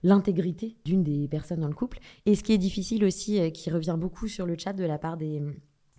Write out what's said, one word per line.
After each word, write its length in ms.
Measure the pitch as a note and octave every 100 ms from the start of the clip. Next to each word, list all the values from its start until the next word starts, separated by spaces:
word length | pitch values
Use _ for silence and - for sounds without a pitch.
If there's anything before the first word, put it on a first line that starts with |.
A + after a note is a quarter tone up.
l'intégrité 760 | F3 G3 F#3+ E3+ E3+ E3+ A3+ - D3+
d'une 180 | F#3+
des 240 | D#3 C#3+ C#3+
personnes 320 | D3+ - E3
dans 80 | D3+
le 60 |
couple. 260 | D#3 B3 - - - -
Et 100 | G3+
ce 60 |
qui 120 | -
est 40 | A3
difficile 460 | F#3 G3+ F3+ A3+
aussi, 380 | G3+ F#3 - G#3
euh, 80 | E3
qui 200 | D#3+ -
revient 280 | E3 D#3+ E3
beaucoup 300 | F3 - A3
sur 160 | - F3
le 100 | E3
chat 140 | -
de 140 | G3 F3
la 120 | D3+
part 200 | D#3+ E3
des, 260 | D#3 D3+ D3 C#3+ - _ _